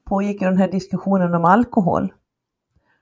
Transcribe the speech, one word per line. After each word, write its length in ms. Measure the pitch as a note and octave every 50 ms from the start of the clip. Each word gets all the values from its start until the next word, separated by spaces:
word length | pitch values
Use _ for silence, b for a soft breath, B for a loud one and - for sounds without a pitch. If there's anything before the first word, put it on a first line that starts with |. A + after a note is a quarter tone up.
| _
pågick 360 | - G3+ G3 G3+ G3+ G3+ G3+
ju 60 | F#3+ F#3
den 100 | F#3+ F3+
här 140 | F#3+ -
diskussionen 640 | F#3 F#3+ - - F#3+ F3+ - G3 G3 F#3+ F3+ F3 F3
om 120 | E3+ E3
alkohol. 680 | E3+ F#3+ A3+ B3 A#3+ - A#3 F3+ E3 F#2+ - - F#3+ - _ _ _ _ _ _ _ _ _ _ _ _ _ _ _ _ _